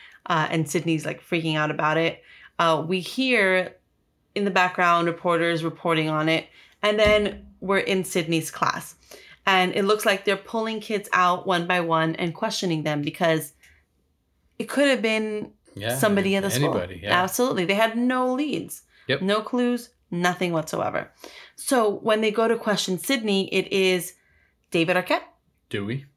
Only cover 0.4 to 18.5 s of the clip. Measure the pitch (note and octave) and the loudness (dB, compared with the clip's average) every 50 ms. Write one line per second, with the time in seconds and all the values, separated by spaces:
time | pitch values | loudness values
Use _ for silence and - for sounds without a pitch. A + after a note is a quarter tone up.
0.4 | D#3 - E3+ E3 D#3 - - F#3 D#3 E3+ D#3+ D3+ D3 D3+ C#3 - - - F3+ E3+ | 0 0 0 -2 -2 0 -2 -2 0 0 -2 -2 -2 -6 -8 -10 -8 -4 -4 -2
1.4 | D#3+ D#3+ D#3 D#3 D3+ D3+ D3+ D3 D3+ D3+ D#3 D#3+ E3 E3 - - _ - - - | -2 0 0 0 0 -2 -2 -2 0 0 2 2 0 -2 -2 -6 _ -20 -20 -20
2.4 | - - _ - E3+ E3 D#3+ D3 D#3 D#3+ F#3+ F#3 E3+ - - B3+ C4 C4 B3 A3 | -20 -18 _ 0 2 2 2 2 0 -2 -2 -4 -4 -6 -4 -2 0 2 2 4
3.4 | G3 F#3+ F#3 F#3 F3+ - - _ _ _ _ _ _ _ _ _ _ _ - G#3+ | 4 4 2 2 0 -2 -8 _ _ _ _ _ _ _ _ _ _ _ -6 -2
4.4 | G3+ G3+ F3+ F#3+ F3+ F3+ - - F3+ F3 E3+ E3+ E3+ E3+ E3 E3+ - F3+ E3+ E3 | -2 0 2 2 2 2 2 2 4 4 4 4 2 0 -2 -2 0 0 2 2
5.4 | E3+ E3+ E3+ E3 E3 E3 D#3+ - - F3 E3 D#3 D#3 D#3 D#3 D3+ D#3 D#3+ D#3+ D#3+ | 2 0 0 0 -2 -4 -6 -4 -2 0 0 0 0 0 0 0 2 2 2 0
6.4 | - - _ - - _ _ - - G#3+ G#3 G#3+ G#3+ G#3 G#3+ G#3+ G#3 F#3+ - - | -2 -6 _ -20 -20 _ _ -2 0 0 2 4 4 6 6 4 2 0 -4 -6
7.4 | - - - - - F#3 G3 F#3+ - - G3 F#3+ F3 - - F#3 E3 D#3+ E3 D#3+ | -16 -20 -18 -12 -4 0 0 0 2 2 0 0 0 -2 -2 -2 0 0 0 -2
8.4 | C#3+ - - - - - - - - - - _ _ _ - - - - - _ | -2 -4 -4 -2 -2 -2 -2 -4 -8 -14 -18 _ _ _ -20 -20 -20 -20 -18 _
9.4 | - G3+ F#3+ F#3 F#3 F3+ - G#3 G3 G3 G#3+ G#3 - A3 G3 F#3+ - G#3 G3 G3 | 0 2 4 4 4 2 2 0 2 2 2 2 2 0 0 0 2 -2 -2 -2
10.4 | - - - A3+ A3 A3+ A3 G#3+ G#3 - A3 G3 G3+ - - F#3 F3+ F3+ F3+ F3+ | -4 -8 -6 -6 -4 -4 -6 -8 -6 -4 -4 -4 -4 -2 0 2 4 4 2 0
11.4 | - F#3+ F#3 E3+ E3+ F3 F3+ F3+ E3+ E3 D#3+ D#3+ D#3+ D#3+ D#3+ - F3+ E3+ D#3+ - | 0 0 0 0 0 0 0 0 0 0 2 2 2 0 -2 -4 -4 -6 -4 -4
12.4 | A3+ A3+ - - - F3+ E3 D#3 D3 D3+ D3+ D3 D3 D#3+ D#3 - F3+ E3 D#3+ D#3+ | -6 -6 -4 -4 -2 -2 -2 -2 -2 -2 -2 -2 -4 -6 -4 0 0 2 2 0
13.4 | D#3 - _ _ _ - _ _ _ _ _ _ _ _ _ _ _ _ _ _ | -2 -6 _ _ _ -20 _ _ _ _ _ _ _ _ _ _ _ _ _ _
14.4 | _ _ _ - G#3+ - - C4 C#4+ C#4 C4 G#3+ G3+ A3 A3 A3 A3 G#3+ G#3+ G#3 | _ _ _ -12 -10 -6 0 2 4 4 4 2 2 0 0 0 -2 -2 -4 -6
15.4 | G#3 - _ _ _ _ - - G#2 A#2 A#2+ C3+ A3+ G#3 G3+ G3 F#3 G3 F#3+ G3 | -8 -10 _ _ _ _ -14 -8 -6 -4 -2 0 2 2 2 2 2 2 0 0
16.4 | F#3+ G3 - C3 C#3+ - - F#2+ F2+ F2+ F#2 E2+ E2+ G2+ F3 F3+ F#3 F#3+ - - | 0 0 0 0 0 0 0 -2 -4 -4 -8 -8 -2 0 2 2 2 0 0 0
17.4 | B3 C4 B3+ G3+ F3 E3 G3 G#3 A3+ A3 G#3+ A#3+ A#3+ B3+ B3+ B3+ B3+ B3+ B3+ B3+ | 0 0 0 0 0 0 2 2 2 0 0 0 0 0 0 0 0 0 0 -2
18.4 | D4+ D4 | -2 -4